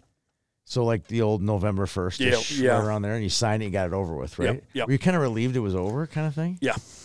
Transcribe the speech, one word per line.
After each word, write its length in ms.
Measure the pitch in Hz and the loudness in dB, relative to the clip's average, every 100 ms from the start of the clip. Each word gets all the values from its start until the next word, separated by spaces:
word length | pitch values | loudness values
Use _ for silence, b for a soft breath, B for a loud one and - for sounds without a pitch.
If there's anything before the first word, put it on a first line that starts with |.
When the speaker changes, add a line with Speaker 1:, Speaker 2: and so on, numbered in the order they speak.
| _ _ _ _ _ _ | _ _ _ _ _ _
Speaker 1:
So, 200 | - 127 | -6 0
like, 220 | 117 110 - | 0 0 -2
the 140 | 117 | 0
old 200 | 107 107 | 2 2
November 440 | 101 104 107 95 95 | 0 0 0 0 -2
first-ish, 640 | 98 90 - 127 117 120 | -2 -4 0 2 2 0
Speaker 2:
Yeah, 120 | 143 127 | 0 4
yeah. 40 | 120 | 4
Speaker 1:
right 60 | |
around 160 | 107 107 | 2 0
there, 120 | 101 | -2
and 80 | 113 | -2
you 60 | 98 | -2
signed 320 | - 113 110 | 0 2 0
it, 40 | 107 | 0
you 60 | |
got 140 | 98 92 | -2 0
it 80 | |
over 200 | 95 90 76 | -2 -2 -4
with, 220 | 64 - | -6 -2
Speaker 2:
Yep, 100 | 101 | 0
Speaker 1:
right? 160 | 127 - | 0 -6
Speaker 2:
yep. 120 | 131 117 | -4 0
Speaker 1:
Were 60 | |
you 60 | 135 | 2
kinda 200 | 180 180 | 4 4
relieved 380 | 131 110 127 127 | 2 0 0 0
it 40 | |
was 140 | 104 | 0
over 320 | 92 95 127 160 | 0 0 -2 -4
kinda 240 | 156 156 | -4 -4
thing? 280 | 147 170 185 | -2 -4 -2
Speaker 2:
Yeah. 160 | 131 - - - | -2 -2 -6 -20